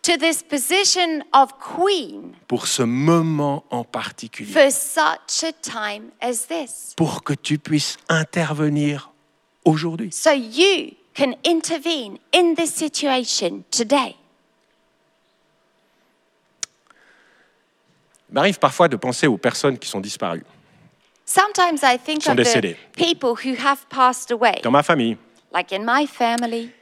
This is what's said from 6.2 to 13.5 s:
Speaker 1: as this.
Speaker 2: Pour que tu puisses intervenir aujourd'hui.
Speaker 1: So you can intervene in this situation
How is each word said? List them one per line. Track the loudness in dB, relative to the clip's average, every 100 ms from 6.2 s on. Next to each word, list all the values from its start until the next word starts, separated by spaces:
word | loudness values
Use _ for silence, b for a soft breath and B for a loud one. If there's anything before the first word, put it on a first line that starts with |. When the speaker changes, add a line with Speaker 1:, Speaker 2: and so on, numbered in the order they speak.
Speaker 1:
as | -6 -6 -6
this. | -8 -8 -14 -16 -2
Speaker 2:
Pour | -2 -2
que | -6
tu | -6 -2 -4
puisses | -2 -2 -2 -8 -2
intervenir | -2 0 -4 -4 -2 0 0 -2 -4 -10 _ _ _ _ _
aujourd'hui. | 2 2 -2 -6 -8
Speaker 1:
So | 0 2
you | 2 0 2 4 4 -4 -14 _ -2
can | -2 0 0
intervene | 0 -2 -4 -4 -6 -8 -14 _
in | 4 4 2
this | -2
situation | -2 -6 -2 -2 -2 -2 -4 -4